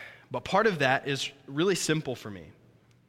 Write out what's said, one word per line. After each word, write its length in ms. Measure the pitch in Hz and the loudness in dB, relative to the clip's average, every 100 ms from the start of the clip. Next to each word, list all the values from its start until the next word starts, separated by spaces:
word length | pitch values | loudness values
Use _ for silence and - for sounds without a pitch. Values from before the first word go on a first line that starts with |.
| - - - | -16 -18 -8
but 140 | 123 | -8
part 240 | - 190 220 | 0 4 4
of 120 | 165 | 4
that 280 | 135 135 143 | 2 2 0
is 240 | 135 - - - | -4 -4 -8 -8
really 280 | 139 190 170 | 0 2 2
simple 400 | - 156 147 120 | 2 0 0 -6
for 140 | 110 | -8
me. 220 | 95 78 - - _ _ _ | -14 -16 -20 -20 _ _ _